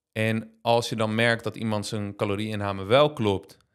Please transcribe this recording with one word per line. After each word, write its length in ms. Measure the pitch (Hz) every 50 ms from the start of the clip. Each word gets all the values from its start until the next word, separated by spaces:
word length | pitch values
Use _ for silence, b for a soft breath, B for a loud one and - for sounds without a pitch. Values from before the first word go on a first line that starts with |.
| _ _
En 460 | - 110 110 110 110 110 110 - _ _
als 260 | - 117 117 120 117 -
je 80 | -
dan 180 | 110 110 110 107
merkt 300 | 113 117 117 117 110 -
dat 120 | 107 -
iemand 300 | - 113 110 107 104 98
zijn 300 | - 117 104 101 101 101
calorieinname 680 | - 107 101 98 101 110 110 107 101 101 101 98 95 95
wel 280 | 98 120 139 151 147
klopt 440 | 147 - 110 104 95 92 - - - _ _ _